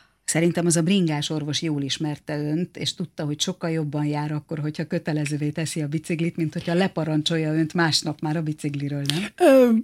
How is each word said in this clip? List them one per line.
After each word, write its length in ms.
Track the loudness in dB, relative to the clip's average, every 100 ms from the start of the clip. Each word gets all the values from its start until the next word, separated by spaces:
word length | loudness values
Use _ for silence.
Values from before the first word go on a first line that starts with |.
| _ _
Szerintem 420 | -4 2 2 4 2
az 100 | 2
a 60 |
bringás 480 | 4 4 2 0 -2
orvos 320 | -4 -4 -4
jól 200 | -2 -2
ismerte 560 | -4 -4 -4 -6 -6 -4
önt, 380 | -2 -2 -2 -4
és 180 | -6
tudta, 300 | -6 -8 -6
hogy 160 | -4 -2
sokkal 300 | -4 -4 -2
jobban 340 | -2 -2 -2
jár 280 | -2 -2 -2
akkor, 260 | -4 -6 -6
hogyha 280 | -6 -4 -4
kötelezővé 600 | -4 -2 -2 -2 -2 -2
teszi 320 | -2 -4 -4
a 60 | -4
biciklit, 480 | -4 -4 -2 -2 -2
mint 160 | -4
hogyha 220 | -4 -2
leparancsolja 800 | 2 2 0 0 0 0 0 0
önt 200 | 0 0
másnap 460 | 2 2 2 -2 -4
már 160 | -2 -2
a 60 |
bicikliről, 600 | -2 -4 -4 -4 -4 -4 -2
nem? 180 | -2 -4 4 8 8 8 4